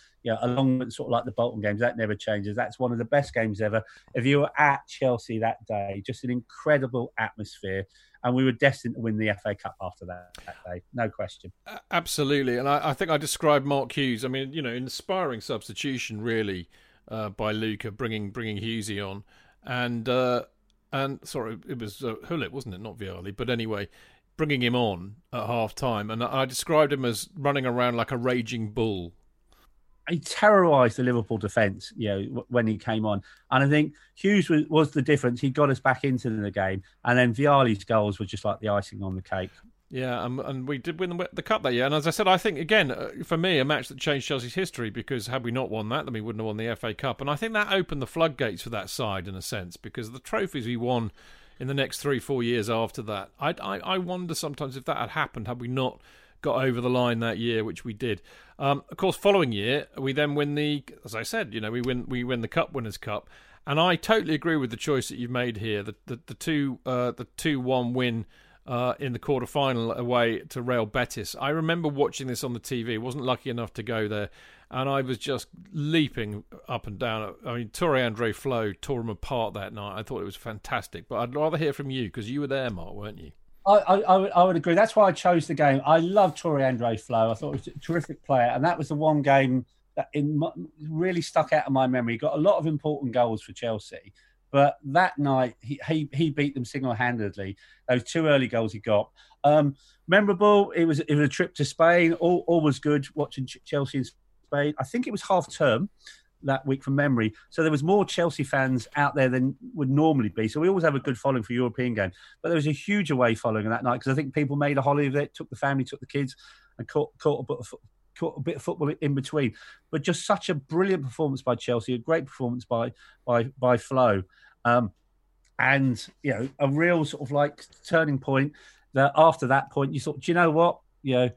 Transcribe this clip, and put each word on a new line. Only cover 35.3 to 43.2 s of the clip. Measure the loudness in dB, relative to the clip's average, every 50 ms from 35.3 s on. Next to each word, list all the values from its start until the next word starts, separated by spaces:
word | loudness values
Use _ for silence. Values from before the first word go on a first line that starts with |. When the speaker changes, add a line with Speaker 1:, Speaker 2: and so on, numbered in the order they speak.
| 0 0
Speaker 1:
He | -2 -2
got | 2 2 2 2
us | 2 2
back | 2 2 2 2 0
into | -2 -2 -2 -2 -4
the | -4 -2 -4 -4
game. | -2 -2 -2 -2 -2 -4 -8 _ _ _ 0
And | 2 4 4
then | 4 4 2
Vialli's | 2 4 6 6 6 6 4 2 0 0
goals | 0 2 2 2 2 -2 -4
were | -6 -8
just | -8 -6 -4
like | -4 -4 -2
the | -2 -2
icing | -2 -2 -2 -4 -8 -10
on | -8 -8 -8
the | -8 -8
cake. | -6 -6 -6 -6 -8 -12 -18 -20 -20 _ _ _ _
Speaker 2:
Yeah, | -8 -6 -6 -4 -4 -4 -4
and, | -4 -6 -6
and | -6 -6 -8 -6 -6 -6
we | -6 -6
did | -6 -8 -6 -6
win | -6 -6 -4
the, | -6 -8 -8 -8
the | -8
cup | -4 -2 -2 0 0
that | 0 2
year. | 2 2
And | 2 2
as | 0 0
I | 0
said, | 0 2 4 4
I | 4 4
think, | 4 0 -2 -2
again, | 0 2 4 4 4 2
uh, | 0 -4 -6 -8 -8 -10